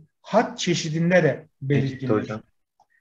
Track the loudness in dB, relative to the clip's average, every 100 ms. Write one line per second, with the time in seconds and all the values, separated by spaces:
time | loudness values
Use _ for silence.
0 | -18 _ -2 0 0 -2 -2 -2 -2 -2
1 | 2 4 2 0 -8 -8 0 0 0 -4
2 | -2 -2 -2 -8 -12 _ _ _ _ _